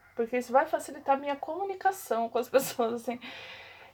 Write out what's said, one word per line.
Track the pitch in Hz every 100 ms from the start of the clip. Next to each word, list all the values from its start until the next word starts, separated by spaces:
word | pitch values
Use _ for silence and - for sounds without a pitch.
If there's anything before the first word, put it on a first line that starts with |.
| -
porque | - 233 247
isso | 240
vai | 254 320
facilitar | 381 - 285 269 277
a |
minha | 285 277
comunicação | - 330 392 381 381 381 - 226 226
com | 233
as | 247
<laughs> |
pessoas, | 269 - - 226 233
assim. | 233 240 - - - - - - -